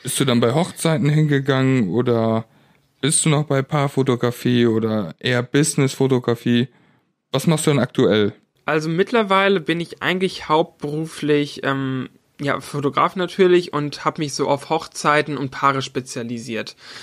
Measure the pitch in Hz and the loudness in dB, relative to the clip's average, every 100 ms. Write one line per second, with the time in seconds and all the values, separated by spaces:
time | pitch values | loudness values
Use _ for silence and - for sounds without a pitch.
0 | 123 - 139 120 117 143 185 - 165 156 | -8 -2 2 4 4 2 -2 -2 0 2
1 | 147 151 151 139 135 131 131 131 92 110 | 2 2 4 2 2 2 4 2 2 0
2 | 123 117 113 110 - _ _ _ _ - | 2 2 2 0 -4 _ _ _ _ -4
3 | 135 - 160 147 151 135 135 151 139 - | -2 0 2 0 2 -2 0 -2 0 0
4 | 131 120 123 - 127 123 117 110 110 107 | 0 2 0 -2 0 4 4 2 0 -2
5 | 85 - 120 123 120 143 151 - 135 - | -4 -6 -2 -2 0 0 2 0 -2 0
6 | 131 127 120 117 123 120 120 _ _ _ | 2 2 0 -2 2 2 0 _ _ _
7 | _ _ - 135 170 156 156 139 - - | _ _ -6 -2 0 2 2 2 0 2
8 | 104 107 104 - _ _ - 156 160 165 | 4 4 2 -2 _ _ -2 -2 -2 -2
9 | 202 233 202 190 196 190 156 170 165 - | 0 0 2 2 4 2 0 -4 -4 -4
10 | 143 180 185 - - 156 160 - 147 151 | -2 0 -2 -4 0 0 0 -4 -8 -6
11 | 160 - 151 147 147 - 139 139 135 131 | -6 -4 0 0 0 -6 -4 -4 -4 -6
12 | 127 _ _ - 139 - - 143 139 139 | -8 _ _ -8 -4 -4 -6 -4 -2 0
13 | 170 190 175 - 185 180 175 147 147 - | 0 -2 -6 2 4 4 2 -6 -6 -4
14 | 156 151 147 143 135 139 - 160 - - | -6 -4 -6 -4 -2 -2 -2 -4 -4 -4
15 | 156 151 151 135 135 - 139 135 131 131 | 0 2 0 -4 -6 0 0 0 -4 -8
16 | 127 127 117 117 123 110 - - - - | -8 -10 -8 -10 -8 -8 -8 -14 -20 -20